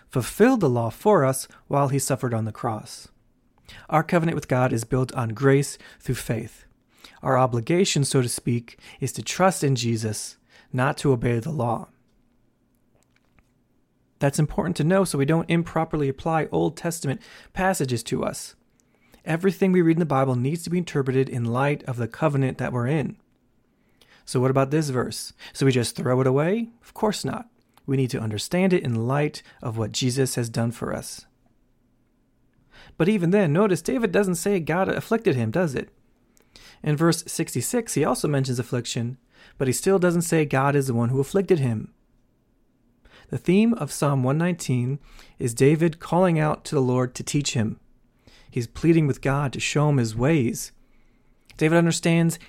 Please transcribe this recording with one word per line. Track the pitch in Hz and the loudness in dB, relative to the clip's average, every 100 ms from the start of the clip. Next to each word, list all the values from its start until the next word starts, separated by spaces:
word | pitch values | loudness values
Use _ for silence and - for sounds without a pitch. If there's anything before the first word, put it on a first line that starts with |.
| - | -6
fulfilled | 135 117 - 226 262 | -4 -2 4 4 6
the | 156 | 2
law | 123 117 | 2 -2
for | - 214 196 | -2 2 4
us | 135 - - - - | 4 0 -6 -16 -4
while | 143 139 | 0 0
he | 139 | 0
suffered | - 131 127 | -2 -2 -2
on | 113 110 | -2 -4
the | |
cross. | - 127 107 - - - _ _ _ _ _ - - - | -4 -6 -6 -10 -18 -20 _ _ _ _ _ -20 -20 -2
Our | 156 | -2
covenant | 165 175 165 - | 2 0 0 -2
with | - | -2
God | 127 127 | 0 2
is | 127 | 0
built | 117 131 127 | -2 -2 -2
on | - 113 | -4 -6
grace | 110 139 139 139 - - - | 0 4 4 2 -6 -20 -12
through | - 127 | -8 -6
faith. | - 113 - - _ _ _ _ - - | -4 -6 -6 -14 _ _ _ _ -20 -8
Our | - 127 | 0 2
obligation, | 127 120 113 170 196 151 | 2 0 0 2 2 2
so | 139 135 | 2 2
to | 123 | 0
speak, | - - 120 - - - - | -2 -2 -4 -4 -16 -20 -10
is | 135 | -8
to | - | -8
trust | 113 - 185 180 | -8 0 2 2
in | 147 127 | 0 0
Jesus, | 117 113 110 104 - - _ - _ | 0 -2 -4 -6 -10 -16 _ -20 _
not | 127 135 - | -2 -2 0
to | 151 | 0
obey | 127 120 120 | 2 0 -2
the | 110 | -2
law. | 151 120 113 - _ _ _ _ _ _ _ _ _ _ _ _ _ _ _ _ _ _ _ _ _ _ - | -4 -4 -4 -8 _ _ _ _ _ _ _ _ _ _ _ _ _ _ _ _ _ _ _ _ _ _ -4
That's | 143 - | -2 0
important | 151 - - 175 | 0 -2 -4 0
to | |
know | 156 190 | 2 2
so | 185 143 | 2 0
we | 156 | 2
don't | 165 165 | 0 0
improperly | 170 170 160 160 156 139 | -2 0 -2 -2 -2 -2
apply | 135 170 160 147 | -2 -2 -2 -2
Old | 170 165 156 | -2 -2 -2
Testament | 170 165 143 226 - - - | -6 -4 -4 -6 -8 -20 -12
passages | - 190 190 131 120 | -2 0 0 -2 -2
to | - - | -4 -4
us. | 214 - - - _ _ _ _ _ - - | -4 -8 -12 -20 _ _ _ _ _ -14 -6
Everything | 165 190 175 196 | -2 0 2 2
we | 185 | 4
read | 165 165 | 4 4
in | |
the | 165 | 2
Bible | 135 135 123 | 2 2 2
needs | 127 170 | 0 -2
to | 170 | -2
be | 175 | -4
interpreted | 170 147 135 131 135 | -2 -2 0 2 0
in | 131 117 | -2 -2
light | 120 143 147 | 0 0 -2
of | - 120 | -4 -6
the | 117 | -6
covenant | - 156 143 131 - | -2 0 2 0 -2
that | 123 | -4
we're | 123 120 | -4 -2
in. | 160 - - _ _ _ _ _ _ _ _ _ _ - | -2 -4 -8 _ _ _ _ _ _ _ _ _ _ -6
So | 131 | 0
what | 127 | 2
about | 135 135 | 2 2
this | 151 147 | 0 0
verse? | 127 - - - - - | -2 -4 -6 -12 -16 -16
So | - 135 | 0 2
we | |
just | 123 113 - | 2 0 -2
throw | - 127 | 0 2
it | 131 | 2
away? | 135 160 220 233 - | 2 2 0 -4 -10
Of | - - | -20 -4
course | 220 - | -2 -2
not. | - 220 - _ _ _ - | -4 -8 -10 _ _ _ -4
We | 135 | -2
need | 127 | 0
to | - | -2
understand | 113 107 - 175 190 | -4 -6 -4 0 2
it | 180 | 2
in | - 117 117 | 0 -2 0
light | 143 147 - - - | 0 -2 -4 -16 -12
of | - 113 | -8 -6
what | 110 | -6
Jesus | 120 131 127 131 | -2 -2 0 -2
has | - 117 | -2 -6
done | 113 117 | -4 -4
for | 117 - - | -4 -6 -8
us. | - - - _ _ _ _ _ _ _ _ _ _ _ _ _ _ - - - | -10 -16 -20 _ _ _ _ _ _ _ _ _ _ _ _ _ _ -20 -12 -2
But | 165 | 2
even | 214 170 | 2 4
then, | 202 180 | 4 4
notice | 151 208 175 | 4 2 2
David | - 254 226 | -2 0 0
doesn't | 180 196 175 | 2 0 0
say | 202 202 | -2 -2
God | 147 165 190 | 0 0 0
afflicted | - - 226 226 135 | -2 -2 0 2 0
him, | 113 | 0
does | 135 175 131 | 0 -2 -2
it? | - _ _ _ _ _ _ - - - | -8 _ _ _ _ _ _ -20 -20 -8
In | - 147 | -2 2
verse | 165 165 - | 2 2 -2
sixty-six, | - 165 - - 247 226 | -6 -4 -4 -2 -2 -2
he | - | -2
also | 151 - 160 | 0 0 0
mentions | 143 131 123 | 0 0 -4
affliction, | 120 123 113 - 120 135 _ _ - - | -4 -6 -6 -6 -6 -8 _ _ -18 -4
but | 131 | -2
he | |
still | 123 196 190 | 0 2 2
doesn't | 175 170 | 2 0
say | 170 165 | 0 0
God | 147 135 139 143 | 2 2 2 2
is | 135 | 0
the | 117 | 0
one | 117 | 0
who | 131 | 0
afflicted | 139 196 190 175 | 0 0 2 2
him. | 135 110 - _ _ _ _ _ _ _ _ _ _ _ _ - - | 2 -2 -6 _ _ _ _ _ _ _ _ _ _ _ _ -20 -10
The | 135 | -4
theme | - 185 226 | 2 4 4
of | 226 139 | 2 -4
Psalm | - 147 139 | -2 0 2
one | 127 147 | 0 0
nineteen | 175 175 - 127 123 139 - - - - | 0 -2 -2 -2 -2 -6 -10 -20 -20 -6
is | 135 | -4
David | 113 135 156 170 151 | 2 4 4 2 -2
calling | - 165 185 160 | -2 2 2 2
out | 151 - - | 0 -4 -4
to | 151 | 0
the | |
Lord | 127 127 127 - | 2 2 0 -4
to | |
teach | 117 147 139 | -4 -4 -2
him. | 131 107 - _ _ _ _ _ - - | -2 -2 -4 _ _ _ _ _ -20 -10
He's | - 117 | -8 -8
pleading | - 160 165 151 | -2 2 4 2
with | 127 | 0
God | 139 139 143 | -2 -2 -2
to | - | -4
show | - 151 147 | -2 0 2
him | 143 | 2
his | 117 110 | 0 0
ways. | 131 165 117 - - - _ _ _ _ _ _ _ - | 2 2 2 -2 -10 -16 _ _ _ _ _ _ _ -2
David | 156 170 | 2 4
understands | 170 165 170 165 165 165 | 4 2 2 4 2 0